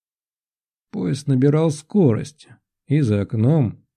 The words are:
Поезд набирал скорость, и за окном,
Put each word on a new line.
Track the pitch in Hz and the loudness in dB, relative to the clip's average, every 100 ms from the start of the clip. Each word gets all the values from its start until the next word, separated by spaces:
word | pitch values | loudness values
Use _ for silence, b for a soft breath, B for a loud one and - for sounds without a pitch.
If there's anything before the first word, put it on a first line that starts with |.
| _ _ _ _ _ _ _ _ _ | _ _ _ _ _ _ _ _ _
Поезд | - 180 147 - | -8 -6 -4 -2
набирал | 127 143 151 165 | 0 2 2 0
скорость, | 147 - 208 147 107 - - - - _ _ - | -4 -4 0 2 0 -6 -18 -20 -20 _ _ -4
и | 147 | 0
за | 120 104 | 0 0
окном, | 98 113 117 160 107 - _ | -2 0 2 2 0 -6 _